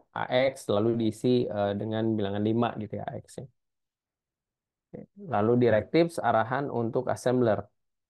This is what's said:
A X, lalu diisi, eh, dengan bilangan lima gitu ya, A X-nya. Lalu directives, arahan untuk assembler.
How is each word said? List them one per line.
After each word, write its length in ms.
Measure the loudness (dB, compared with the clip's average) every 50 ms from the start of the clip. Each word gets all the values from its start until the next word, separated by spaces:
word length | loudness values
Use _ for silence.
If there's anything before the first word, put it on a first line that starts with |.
| _ _ -8
A 80 | -6 -4 0 0 2 2 0 -2
X, 160 | -4 -2 0
lalu 240 | 0 2 2 2 2 0
diisi, 480 | 0 -2 -2 0 2 2 2 2 2
eh, 260 | 0 -2 -2 -2 -2 -2
dengan 400 | -2 -4 -4 -2 -2 0 0 0
bilangan 280 | 0 -2 -2 -2 0 0
lima 320 | 0 2 2 0 -2 -2 -6
gitu 200 | -10 -8 -8 -8
ya, 40 | -8
A 120 | -8 -10 -10
X-nya. 280 | -12 -14 -14 -16 -16 -16 _ _ _ _ _ _ _ _ _ _ _ _ _ _ _ _ _ _ _ _ _ _ _ _ _ _ _ _ -20 -20 -20 -20 _ -16
Lalu 320 | -8 -4 -2 2 2 4 4 4 4
directives, 480 | 4 4 2 2 2 2 2 2 2 0 -2
arahan 520 | 0 2 2 2 0 0 -2 -4 -4 -4
untuk 400 | -4 -4 -4 -2 -2 -4 -2 -2
assembler. 480 | -4 -2 0 0 2 4 4 2 2 0 -2 -8 _ _ _ _ _ _ _